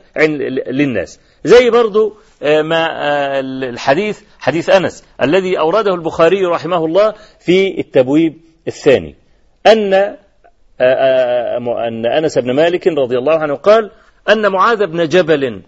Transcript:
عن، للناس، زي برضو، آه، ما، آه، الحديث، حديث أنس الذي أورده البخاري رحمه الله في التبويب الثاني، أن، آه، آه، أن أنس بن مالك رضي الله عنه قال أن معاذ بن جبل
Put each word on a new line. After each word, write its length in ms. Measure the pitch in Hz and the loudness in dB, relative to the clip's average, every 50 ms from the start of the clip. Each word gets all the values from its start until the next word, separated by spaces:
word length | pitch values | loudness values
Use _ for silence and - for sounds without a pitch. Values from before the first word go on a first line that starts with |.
| - _ _ | -20 _ _
عن، 200 | - 156 160 151 139 120 123 131 - - - | -2 0 0 0 -4 -6 -6 -6 -6 -6 -4
للناس، 520 | 127 139 143 139 117 95 80 - - _ _ _ _ _ - | -2 -2 -2 -2 -2 -4 -6 -8 -12 _ _ _ _ _ 2
زي 260 | 147 220 240 254 233 | 6 6 6 6 4
برضو، 460 | 220 240 226 214 190 214 220 202 208 - _ _ _ _ | 2 2 0 2 0 0 0 -2 -4 -10 _ _ _ _
آه، 200 | 131 147 151 156 | -2 0 0 0
ما، 240 | 156 160 165 165 160 | 0 0 -2 -2 -2
آه، 540 | 160 139 - 147 147 147 143 143 139 139 135 | -2 -4 -4 -4 -2 -2 -2 -2 -2 -4 -4
الحديث، 800 | 135 135 131 131 131 123 120 - - - 143 175 208 214 196 - _ _ _ _ | -4 -6 -6 -8 -8 -8 -8 -4 -2 0 0 0 0 -4 -6 -8 _ _ _ _
حديث 320 | - 131 143 170 151 185 | -4 -2 -2 -2 2 2
أنس 340 | 185 190 160 104 - - - _ _ - | 2 2 2 -2 -6 -10 -18 _ _ -4
الذي 360 | 123 135 170 196 185 185 180 147 | 0 0 0 0 0 -2 -2 -2
أورده 360 | 156 160 185 220 214 202 180 | 0 0 0 0 0 0 -2
البخاري 500 | 180 160 160 - - 165 165 190 202 185 | -2 -4 -6 0 2 2 2 4 2 0
رحمه 400 | 175 165 143 147 165 180 170 160 | -2 -2 -4 -4 -4 -2 -2 -2
الله 300 | 160 165 196 214 220 208 - - - _ _ | 0 2 2 2 2 -2 -6 -16 -20 _ _
في 400 | _ 165 180 190 196 190 - - | _ 0 2 2 2 0 -2 -6
التبويب 600 | 135 - - 139 127 127 143 160 165 160 143 - _ _ _ _ _ - | -8 0 0 0 2 2 2 0 0 0 -4 -8 _ _ _ _ _ -14
الثاني، 480 | - - - 147 127 98 82 71 - _ _ _ _ _ _ _ _ _ - | -12 -2 2 2 2 2 0 -6 -14 _ _ _ _ _ _ _ _ _ 2
أن، 280 | 196 226 220 208 196 190 | 4 4 4 2 2 2
آه، 220 | 190 202 208 277 - _ _ _ _ _ _ _ _ _ _ _ - | 0 0 0 -4 -12 _ _ _ _ _ _ _ _ _ _ _ 0
آه، 1080 | 127 127 131 113 135 131 131 131 127 120 123 123 117 101 110 120 120 120 110 101 117 117 | 0 2 2 2 2 2 2 2 2 0 0 -2 -2 -4 -6 -4 -4 -4 -4 -4 -4 -6
أن 180 | 113 113 113 | -6 -4 -4
أنس 320 | 117 131 156 160 143 - 143 | -2 -2 0 -2 0 -2 -2
بن 140 | 120 123 | -2 0
مالك 340 | 127 143 165 175 180 165 - | 0 0 0 0 0 -2 -2
رضي 320 | 185 160 143 131 117 127 123 | -2 -2 -2 -2 -2 -2 -2
الله 200 | 127 147 165 156 | 0 0 0 0
عنه 160 | 156 147 139 | -2 -4 -6
قال 360 | 135 - 196 214 226 214 196 - _ _ _ _ _ _ 190 | 0 2 4 4 4 2 -2 -10 _ _ _ _ _ _ 0
أن 240 | 214 220 208 196 | 0 2 0 0
معاذ 340 | 190 185 196 233 233 196 202 | 0 2 2 0 2 0 -2
بن 220 | 165 160 170 170 143 | -4 -2 -4 -2 0
جبل 540 | 156 185 165 151 156 139 135 123 107 92 - | 2 0 2 2 0 0 0 -4 -6 -10 -16